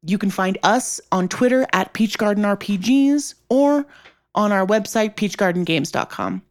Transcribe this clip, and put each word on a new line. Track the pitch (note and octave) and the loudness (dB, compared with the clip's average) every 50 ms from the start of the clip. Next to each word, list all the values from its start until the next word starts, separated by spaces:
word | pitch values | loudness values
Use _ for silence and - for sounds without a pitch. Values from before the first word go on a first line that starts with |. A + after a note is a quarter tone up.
| - | -2
You | D#3 G3 G#3 | -2 -2 0
can | - G3 | 0 -2
find | F3+ - F#3+ F#3 G3 - | -2 0 -2 -2 -2 2
us | - F3 G#3+ B3+ - - - - - _ | 2 2 2 2 0 -4 -10 -10 -6 _
on | - F#3+ F#3 F3+ | -2 -2 0 -2
Twitter | - - B3 B3 B3+ B3+ C4 - - | -2 0 2 2 2 2 0 0 0
at | F#3 F#3+ - _ | -2 -2 -2 _
Peach | - A3 G#3+ - - | -2 -2 -2 0 -2
Garden | A3 G#3 G#3 G#3 G#3 | -2 0 0 0 0
R | G3+ G3+ | 0 -2
P | G3+ - - G3+ F#3 | -2 -4 -4 -4 -4
Gs | F3+ A3 C4 C#4 C#4 C#4 C#4+ D4 C#4+ - - _ _ _ | 0 2 2 4 4 4 2 0 -2 -4 -14 _ _ _
or | A#3 C4 C#4 C#4+ D4 D4 C#4+ - - - - - _ _ _ _ _ | 2 2 4 4 2 0 -2 -4 -12 -20 -20 -20 _ _ _ _ _
on | - G#3 G#3 | 0 0 2
our | G3+ G3 F#3+ | 2 0 2
website, | F#3 G#3 A3 G3+ - - A3+ G#3+ A3 G#3+ | 2 2 0 0 -2 -2 -2 -2 -2 -2
peach | - G#3+ G3 - - | -4 -4 -4 -2 0
garden | G3+ F#3 F3 F3+ F3 | 0 0 0 0 -2
games | D#3+ E3 D#3 - - | 0 0 -2 -2 -2
dot | - - - - | -4 -6 -6 -6
com. | - - F#2+ F#2 F#3 F#3+ - _ | -6 -8 -6 -6 -6 -8 -10 _